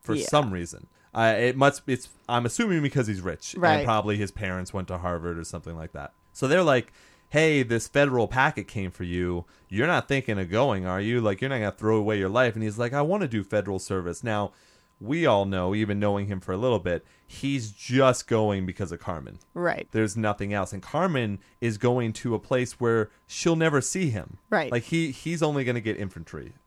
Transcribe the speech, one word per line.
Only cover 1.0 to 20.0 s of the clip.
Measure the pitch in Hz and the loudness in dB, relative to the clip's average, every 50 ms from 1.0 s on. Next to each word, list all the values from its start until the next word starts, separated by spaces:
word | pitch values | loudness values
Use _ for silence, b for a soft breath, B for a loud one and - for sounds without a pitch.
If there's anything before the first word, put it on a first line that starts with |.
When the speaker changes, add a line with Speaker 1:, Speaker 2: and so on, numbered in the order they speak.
| b b b | b b b
Speaker 1:
Uh, | 110 113 113 113 104 | 2 4 4 4 4
it | 120 123 127 | 2 2 4
must, | 135 135 143 143 - - | 6 6 6 6 4 -2
it's, | - 131 120 - - - _ _ | -2 -2 -2 -4 -12 -20 _ _
I'm | - 120 120 120 | -2 -2 0 0
assuming | 120 - - 233 214 180 160 | 0 0 0 0 2 2 2
because | 147 139 - 143 123 | 0 0 0 0 0
he's | 107 104 92 | 0 -2 -4
rich. | 90 92 80 - - - - | -4 -6 -6 -6 -10 -10 -4
Speaker 2:
Right. | - 175 170 156 | 0 4 4 4
Speaker 1:
And | 151 143 | 4 2
probably | 123 110 107 101 104 107 | 2 2 2 2 0 0
his | 104 107 92 | -2 -2 -4
parents | - - 107 95 92 92 90 - - | -6 -6 -6 -4 -4 -6 -6 -6 -6
went | 98 90 - | -8 -6 -6
to | 92 | -6
Harvard | 87 87 90 87 85 82 87 85 85 | -4 -4 -4 -4 -2 -4 -6 -6 -6
or | 82 | -8
something | - - 87 - 82 82 | -10 -12 -12 -12 -10 -12
like | 82 80 80 _ | -10 -12 -12 _
that. | 76 69 - _ _ _ _ _ | -12 -14 -14 _ _ _ _ _
So | - - 131 | -4 0 4
they're | 147 180 180 | 4 4 6
like, | 156 135 123 110 - b b b b b b b b | 6 4 4 2 -2 b b b b b b b b
"Hey, | - 147 160 160 147 139 127 | 2 4 4 6 4 4 2
this | 113 117 117 - | 2 0 -2 -2
federal | - _ 139 143 143 127 123 113 | 0 _ 2 4 4 4 2 0
packet | 101 - 131 135 151 147 - 101 | 2 2 2 2 2 2 -2 -10
came | - - 107 95 90 | -8 -6 -6 -6 -6
for | - - 92 | -6 -8 -6
you. | 87 87 90 90 90 87 87 85 b b b b b | -4 -2 -2 0 0 -2 -4 -6 b b b b b
You're | 92 101 123 | -2 0 0
not | 165 175 135 - - | 2 2 0 0 0
thinking | 139 135 127 - 110 98 | -2 -2 0 -2 -2 -2
of | 92 82 | -2 0
going, | 90 110 135 143 110 95 92 | 2 2 2 2 2 -2 -2
are | 92 90 95 | -2 -2 -2
you? | 101 107 120 123 | -2 0 0 2
Like, | 113 107 98 92 | 2 0 0 0
you're | 127 135 | -2 -4
not | 139 123 | -2 -2
gonna | 107 101 | -2 -4
throw | - - 107 107 110 | -4 -2 0 2 2
away | 110 104 104 107 101 | 4 2 2 0 0
your | 95 92 | 0 2
life." | 101 120 127 120 107 | 2 2 2 2 2
And | 110 110 | -2 -4
he's | 107 104 | -4 -2
like, | 110 120 120 127 | -2 -4 -2 0
"I | 143 | 0
wanna | 147 156 185 208 196 139 | 0 0 0 0 -2 -2
do | 117 107 95 | -2 -2 -2
federal | - - 104 95 95 98 95 | 0 -2 -2 0 0 -4 -4
service." | - - 101 95 87 87 85 - - | -4 -4 -4 -4 -2 -4 -6 -6 -4
Now, | 117 107 104 101 95 b b b b b b b b b b | -4 -2 -2 -2 -4 b b b b b b b b b b
we | - 107 143 170 165 | -6 -4 -2 2 4
all | 143 110 101 101 | 4 4 4 4
know, | 98 98 92 90 90 98 | 2 0 0 0 0 0
even | 107 110 104 101 101 | 0 0 0 0 0
knowing | 104 104 101 101 101 | 2 0 0 0 -2
him | 98 101 92 | -4 -6 -6
for | 87 - | -6 -6
a | 92 | -4
little | 95 117 127 120 101 | -2 0 2 0 0
bit, | 87 90 87 80 - b b b b | 0 -2 -4 -4 -6 b b b b
he's | b - - - 135 139 135 113 107 | b -14 -6 -4 -2 -2 -2 -4 -8
just | 101 - - - 123 135 135 131 127 - - | -12 -14 -8 0 4 6 6 6 4 2 0
going | - 113 110 107 104 101 95 92 | 0 2 2 4 2 2 0 -2
because | 90 85 - 104 82 | -4 -4 -6 -6 -6
of | 85 82 | -6 -10
Carmen. | - - 87 78 67 55 50 90 - _ _ | -8 -8 -8 -8 -10 -14 -18 -20 -20 _ _
Speaker 2:
Right. | 170 175 170 - - - _ | -4 -2 -2 -2 -2 -8 _
Speaker 1:
There's | - 113 | 0 0